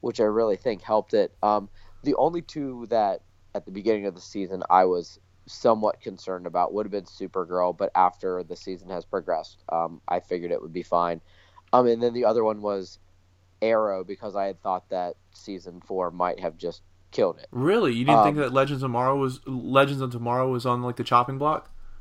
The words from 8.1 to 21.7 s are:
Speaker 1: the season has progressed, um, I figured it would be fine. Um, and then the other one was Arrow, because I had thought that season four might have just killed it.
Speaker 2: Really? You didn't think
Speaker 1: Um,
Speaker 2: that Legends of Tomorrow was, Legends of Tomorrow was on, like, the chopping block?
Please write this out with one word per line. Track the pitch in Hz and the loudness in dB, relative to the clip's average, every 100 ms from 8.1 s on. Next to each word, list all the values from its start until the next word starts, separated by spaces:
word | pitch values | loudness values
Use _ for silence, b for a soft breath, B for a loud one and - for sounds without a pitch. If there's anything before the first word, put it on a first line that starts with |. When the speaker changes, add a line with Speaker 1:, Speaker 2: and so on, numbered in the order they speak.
| - 92 90 | 0 -6 -6
Speaker 1:
the | 82 87 | -8 -12
season | 95 87 90 | -10 -12 -10
has | 90 - | -10 -6
progressed, | 98 87 82 - - - | -6 -2 -4 -6 -16 -6
um, | 82 82 85 - | -4 -4 -6 -4
I | 87 | -4
figured | - 90 87 | -2 -6 -4
it | 85 | -6
would | 82 | -6
be | 87 | -10
fine. | - 85 87 82 b b b b _ | -2 0 0 -2 b b b b _
Um, | 127 123 | 4 4
and | 117 | 4
then | 120 | 0
the | 117 113 | 2 2
other | 113 | 4
one | 110 107 | 2 0
was | 104 101 90 - _ _ _ _ _ _ | -2 -4 -6 -14 _ _ _ _ _ _
Arrow, | 110 113 107 95 | 2 2 2 -2
because | 92 98 107 98 | -6 -10 -8 -4
I | 98 | -4
had | 92 | -6
thought | 98 92 - | -6 -6 -4
that | 92 90 - _ | -6 -6 -8 _
season | - - 95 90 87 | -20 -14 -12 -12 -18
four | - 95 87 | -8 -4 -4
might | 87 90 92 | -2 -4 -2
have | 87 80 | -6 -6
just | 85 - - _ _ | -10 -10 -18 _ _
killed | - 95 - | 0 0 0
it. | - | -10
Speaker 2:
Really? | 120 147 220 160 | -2 0 2 2
You | 117 127 | 2 4
didn't | 117 | 6
think | 104 123 | 6 4
Speaker 1:
Um, | |
Speaker 2:
that | 131 | 2
Legends | 131 135 135 | 2 2 0
of | 131 | -2
Tomorrow | 120 131 139 | 0 2 2
was, | 131 131 - | 0 -4 -8
Legends | 127 117 135 139 139 | -8 2 4 4 2
of | 131 | -4
Tomorrow | 120 117 123 131 | -4 -2 0 2
was | 123 123 | 0 0
on, | 123 | 0
like, | 123 120 | -2 -4
the | |
chopping | 117 120 123 135 | 4 4 4 0
block? | 147 156 - | 0 0 -6